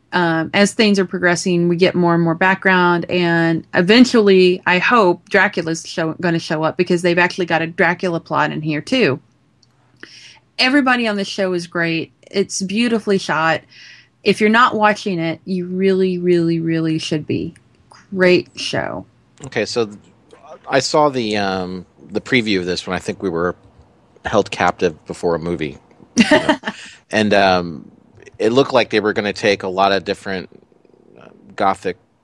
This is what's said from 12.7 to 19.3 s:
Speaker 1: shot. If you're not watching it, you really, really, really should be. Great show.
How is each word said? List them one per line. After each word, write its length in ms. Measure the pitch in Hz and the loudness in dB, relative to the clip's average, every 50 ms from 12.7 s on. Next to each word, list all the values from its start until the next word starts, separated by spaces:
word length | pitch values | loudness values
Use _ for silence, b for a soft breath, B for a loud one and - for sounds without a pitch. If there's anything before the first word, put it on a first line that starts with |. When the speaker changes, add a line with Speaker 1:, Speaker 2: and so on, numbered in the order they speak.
| 196 220 240 240 226 220 208 214 202 185 | -2 -2 0 0 0 -2 0 0 0 0
Speaker 1:
shot. 440 | - - 156 156 160 165 160 - - B B B B B B B B B B _ - | 0 -2 -2 0 2 2 0 0 -4 B B B B B B B B B B _ 0
If 180 | 214 196 - | 0 2 2
you're 80 | 220 214 | 2 4
not 260 | 220 233 247 - - | 4 4 4 2 2
watching 420 | 220 214 208 208 - - 208 185 165 | 2 2 2 2 0 -4 -4 -4 -2
it, 220 | 165 165 160 - _ | -2 -4 -4 -6 _
you 200 | - 190 180 175 | -8 -6 -6 -6
really, 520 | 180 185 185 190 190 190 190 190 185 180 175 | -6 -4 -2 0 0 2 2 0 0 -2 -2
really, 420 | 175 180 180 170 165 165 170 165 | 0 2 2 2 2 0 0 0
really 400 | 165 165 165 160 160 160 156 160 | -2 -2 -2 -2 0 -2 -2 -2
should 260 | - - 170 156 147 | -4 -4 -4 -4 -4
be. 300 | - 127 92 80 170 - - _ _ _ _ _ _ | -4 -6 -6 -6 -8 -12 -18 _ _ _ _ _ _
Great 600 | - - _ _ 196 185 185 180 180 175 - - _ - | -20 -20 _ _ -2 2 4 4 4 4 2 -4 _ -12
show. 460 | - - - - 69 - - 87 92 - _ _ _ _ | -10 -6 -6 -6 -6 -6 -8 -10 -12 -16 _ _ _ _